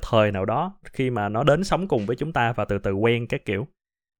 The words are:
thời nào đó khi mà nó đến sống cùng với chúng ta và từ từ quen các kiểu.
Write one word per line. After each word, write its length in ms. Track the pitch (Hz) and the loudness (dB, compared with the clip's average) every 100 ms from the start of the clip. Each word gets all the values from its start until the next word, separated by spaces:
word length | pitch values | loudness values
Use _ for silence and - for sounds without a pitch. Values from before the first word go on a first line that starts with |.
| - | 2
thời 220 | 113 104 | 4 4
nào 140 | 98 98 | 2 0
đó 340 | 120 180 - | 0 -2 -6
khi 260 | - - 131 | -14 -4 -2
mà 200 | 117 104 | 0 -2
nó 140 | 107 | 0
đến 200 | 123 151 | 2 2
sống 240 | 196 156 190 | 2 -2 0
cùng 180 | 127 101 | 0 0
với 100 | 127 | -4
chúng 180 | 156 | -4
ta 200 | - 117 | 0 0
và 120 | 120 104 | 0 -2
từ 120 | 101 | -2
từ 160 | 101 | -2
quen 340 | 98 117 117 120 | 0 2 2 0
các 180 | - - | -6 -4
kiểu. 220 | 98 139 _ _ _ _ | -4 -4 _ _ _ _